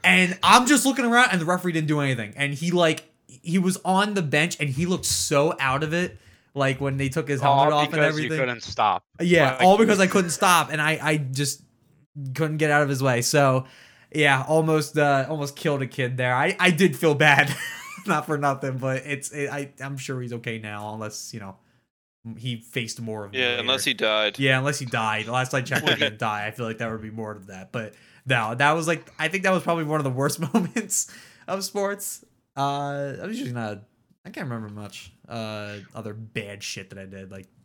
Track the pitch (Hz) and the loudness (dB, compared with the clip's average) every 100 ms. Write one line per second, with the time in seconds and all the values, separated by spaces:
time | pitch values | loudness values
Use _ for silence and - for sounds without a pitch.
0 | 185 180 180 185 175 226 247 285 269 262 | 6 6 4 2 6 8 8 4 4 2
1 | 240 240 247 185 160 180 180 160 156 151 | 4 4 4 2 2 0 0 0 2 2
2 | 139 123 104 110 143 143 170 175 165 156 | 2 -2 -4 -4 -4 -2 0 4 4 2
3 | - _ _ - 170 180 185 185 175 190 | -6 _ _ -16 -2 2 2 0 0 2
4 | 208 202 151 147 165 - 147 131 175 180 | 2 0 0 0 0 -2 -4 -2 -2 -2
5 | - - - 143 151 - 135 135 151 170 | -2 -2 0 2 2 0 -2 -2 -2 -2
6 | 180 - _ _ _ 139 135 135 139 135 | -4 -8 _ _ _ -2 -2 0 -4 -2
7 | 135 131 143 139 139 139 143 151 147 160 | -2 -4 -4 0 2 4 4 4 0 2
8 | 151 156 - 156 131 117 - - 107 87 | 2 2 -2 -2 -2 -4 -8 2 2 2
9 | _ _ 175 170 139 131 180 202 226 208 | _ _ 4 6 6 6 6 8 6 6
10 | 185 202 175 151 196 170 147 151 151 156 | 4 4 0 2 4 4 4 0 0 0
11 | 147 156 135 131 143 - _ _ _ _ | 0 0 -2 -2 -4 -4 _ _ _ _
12 | _ 147 135 131 156 156 151 147 147 139 | _ -12 -10 -4 -2 0 2 4 2 2
13 | 135 120 120 151 139 131 127 - - _ | 2 2 2 4 6 4 -2 -18 -20 _
14 | _ 151 143 135 135 160 160 156 147 156 | _ 0 4 2 2 2 4 2 0 2
15 | 147 139 131 156 143 - 165 143 131 - | 4 2 0 -4 -6 -4 -2 -2 -4 -4
16 | 127 127 127 127 156 190 180 160 185 135 | -4 -2 0 2 0 2 2 4 2 4
17 | 165 139 151 143 139 131 - - - - | 0 4 6 6 4 -2 -8 -12 -14 -14
18 | - 156 151 151 143 135 139 131 131 131 | -4 -4 -2 0 0 0 -4 -4 -4 -4
19 | 147 143 139 147 143 143 143 _ 135 139 | -6 -8 -8 -8 -6 -6 -10 _ -10 -10
20 | 131 131 123 117 117 113 110 104 107 110 | -8 -8 -8 -8 -8 -8 -10 -10 -10 -8
21 | 107 - - 117 98 95 _ _ _ _ | -10 -10 -12 -12 -14 -18 _ _ _ _
22 | _ _ 117 110 123 117 - 135 113 - | _ _ -18 -12 -10 -10 -8 -8 -8 -10
23 | 113 107 101 127 123 120 117 131 143 120 | -10 -10 -8 -2 -2 -2 -2 -2 -2 -2
24 | 113 107 107 104 135 131 139 147 127 120 | 0 2 0 0 0 2 0 -4 -4 -2
25 | 110 107 110 123 127 139 123 131 160 160 | -2 -2 -2 -2 -2 -4 -2 -2 0 0
26 | 143 110 113 104 104 107 113 110 117 110 | -2 -2 -4 -4 -6 -6 -8 -6 -8 -8
27 | 110 110 107 107 95 92 92 123 110 - | -10 -10 -10 -12 -16 -18 -12 -10 -10 -16
28 | _ _ - 127 110 120 143 160 160 160 | _ _ -2 0 0 2 2 2 0 -4
29 | - - 156 190 190 185 - 170 151 156 | -6 -6 -4 -2 0 0 0 -2 0 -2
30 | 135 127 143 139 160 226 180 - 202 - | -2 0 -2 -2 0 0 0 -4 -4 -4
31 | - - - _ - 190 196 202 196 202 | -6 -12 -20 _ -10 -8 -6 -4 -4 -6
32 | - - _ _ _ - 139 143 143 143 | -10 -12 _ _ _ -4 -4 -2 -4 -6
33 | 143 135 190 226 269 120 110 101 104 _ | -6 -8 -10 -8 -6 -6 -6 -8 -14 _
34 | _ _ - 226 160 117 107 104 101 - | _ _ -16 -10 -8 -8 -10 -12 -14 -16
35 | - _ - 117 110 107 104 104 95 - | -20 _ -14 -10 -8 -8 -10 -14 -14 -14
36 | 110 107 110 117 101 101 - - 95 98 | -12 -12 -10 -10 -10 -12 -12 -12 -14 -16
37 | 95 98 95 95 - _ | -16 -16 -16 -18 -20 _